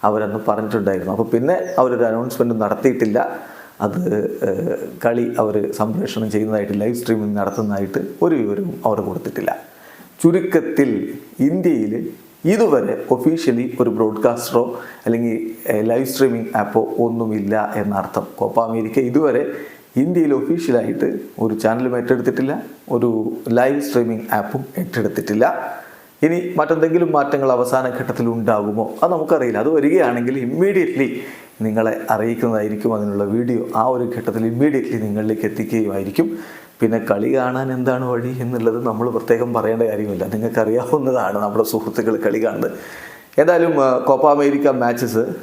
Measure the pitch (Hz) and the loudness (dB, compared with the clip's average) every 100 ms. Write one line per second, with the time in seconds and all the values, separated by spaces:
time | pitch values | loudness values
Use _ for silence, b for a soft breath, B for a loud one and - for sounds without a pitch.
0 | 104 107 107 104 107 107 107 110 98 95 | 2 2 0 -2 -2 -2 -2 0 0 0
1 | 87 98 110 117 135 185 - - 131 120 | -2 -2 0 2 2 0 0 2 2 2
2 | 117 113 127 - 120 110 104 104 135 120 | 0 0 -4 0 0 2 0 2 2 2
3 | 110 110 147 B B B B - 104 180 | 0 2 0 B B B B -6 -4 -2
4 | 180 104 - - - 95 85 - - - | -2 0 -2 -2 -2 -2 -2 -4 -6 -4
5 | 117 120 120 - 110 104 101 - 110 135 | -2 0 -2 0 0 0 -2 -2 -2 -2
6 | - - 107 104 107 107 101 101 107 120 | -4 -4 -2 0 0 -2 0 -2 -2 -2
7 | 120 113 104 104 98 107 107 101 95 95 | -2 0 0 0 -2 -2 -2 -2 -2 -4
8 | - - 170 151 107 101 98 - - 104 | -6 0 2 2 0 -2 -4 -2 0 0
9 | 98 90 - - - - - B B B | -2 -6 -6 -4 -4 -4 -10 B B B
10 | B - 165 180 175 165 151 - 135 110 | B 2 4 4 2 0 0 0 2 0
11 | - - - - 135 180 175 135 104 107 | -4 -10 -16 0 0 2 0 0 -2 -4
12 | - - - - 160 208 214 135 104 - | -8 -12 -20 -4 0 4 4 4 2 -4
13 | - 123 156 165 - 120 123 - 120 107 | 0 2 2 2 0 0 -2 0 0 2
14 | 110 107 120 120 - 120 123 B B B | 0 2 0 0 0 0 0 B B B
15 | 110 117 117 113 110 - - 107 110 117 | -2 0 0 -2 -6 -8 -2 0 2 0
16 | 139 - 131 117 113 110 104 - - - | 0 2 2 2 -2 -2 0 0 0 0
17 | 117 113 113 107 101 107 107 113 104 98 | 0 0 -2 -2 0 0 0 -2 -2 -2
18 | 95 113 - - 110 117 113 113 110 139 | -2 -4 -6 -4 0 2 0 -2 0 0
19 | 123 123 160 120 147 B B B B 123 | 2 2 2 2 -2 B B B B -2
20 | 156 175 156 131 - 170 165 120 113 - | 2 2 2 2 0 -2 2 0 0 -2
21 | - 104 - - 113 107 110 117 127 123 | -2 -2 -10 -2 -2 0 0 0 -2 -2
22 | 120 127 120 123 131 156 - - - 123 | 0 0 2 0 -2 -4 -8 -18 -4 0
23 | 120 113 113 - - 117 131 143 143 123 | 2 0 -2 -6 0 2 4 2 0 0
24 | 120 110 107 107 101 131 135 - 175 123 | 0 -2 -2 -2 -2 -6 -6 -6 -4 -2
25 | 104 - - 104 131 - B B B B | -2 -2 -2 2 2 2 B B B B
26 | B _ 156 175 180 175 151 160 160 170 | B _ 2 2 -2 -2 0 2 2 2
27 | 170 151 143 143 135 123 123 131 127 123 | 2 2 2 0 2 2 2 0 0 -4
28 | 127 135 117 117 107 107 104 107 107 - | -6 -2 -2 0 0 0 0 -2 -4 0
29 | 170 175 156 160 123 104 127 160 139 180 | 0 0 2 2 2 0 2 2 4 4
30 | 135 120 120 135 123 156 190 196 160 123 | 2 0 -2 -2 -2 0 2 2 0 0
31 | 131 - B B B - 110 110 110 110 | -2 -2 B B B -4 -2 2 0 -2
32 | - 110 113 117 120 110 107 107 117 110 | -2 0 0 0 0 0 0 -2 -2 0
33 | 104 101 101 110 120 117 - 110 123 127 | -2 -2 0 0 0 -2 -2 0 2 2
34 | 120 117 113 110 113 117 147 139 - 117 | -2 -2 -4 -2 -2 2 2 2 -2 -4
35 | 107 107 107 110 107 110 107 113 107 98 | -2 -2 -2 0 -2 -4 -2 -2 0 -2
36 | 98 98 165 B B B B _ 113 113 | -2 0 0 B B B B _ 0 0
37 | 113 101 113 131 123 127 135 127 127 127 | 0 0 2 0 0 -2 -4 -2 0 0
38 | 127 120 123 127 120 123 113 117 120 107 | -2 -2 -4 -6 -4 0 0 0 -2 -2
39 | 120 117 - 117 120 117 104 113 117 104 | -2 -2 2 2 2 0 0 0 0 0
40 | 107 95 98 107 113 113 107 120 123 151 | -4 -4 -2 -2 0 0 2 0 2 0
41 | 131 127 95 104 104 110 110 113 110 110 | 2 0 0 -2 0 0 0 -2 -2 -2
42 | 110 110 107 110 113 - 165 B B B | 0 0 0 0 -2 -2 -4 B B B
43 | B B B - 160 170 170 151 135 127 | B B B 2 4 4 4 4 4 2
44 | 127 135 151 143 143 139 143 127 120 120 | 2 4 6 4 4 4 2 2 0 0
45 | 120 113 107 - | 0 0 -2 -6